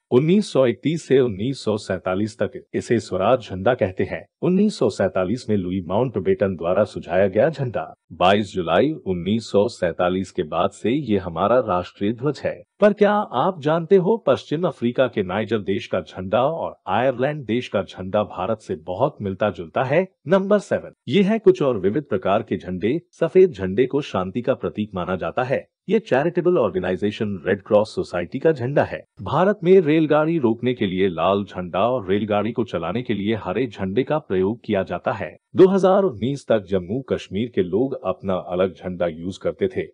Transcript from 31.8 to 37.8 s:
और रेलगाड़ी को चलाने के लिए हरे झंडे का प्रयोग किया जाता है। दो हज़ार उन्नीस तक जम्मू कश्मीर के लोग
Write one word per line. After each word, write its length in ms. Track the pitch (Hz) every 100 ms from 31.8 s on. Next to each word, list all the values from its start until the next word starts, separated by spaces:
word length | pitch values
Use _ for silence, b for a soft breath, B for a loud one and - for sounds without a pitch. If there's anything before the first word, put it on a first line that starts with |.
| 113
और 200 | 127 92
रेलगाड़ी 440 | 101 104 104 104
को 120 | 123
चलाने 380 | 107 90 82 107
के 120 | 123
लिए 200 | 98 101
हरे 320 | 110 92 95 127
झंडे 360 | 98 95 107
का 160 | 135 151
प्रयोग 420 | - 92 95 123
किया 180 | - 98
जाता 300 | 90 87 -
है। 240 | 110 82 - _ -
दो 120 | 185
हज़ार 340 | 190 185 196
उन्नीस 440 | 190 107 123 139 -
तक 100 | 110
जम्मू 420 | 92 98 87 123
कश्मीर 520 | - 92 - 92 117
के 80 | -
लोग 380 | 90 95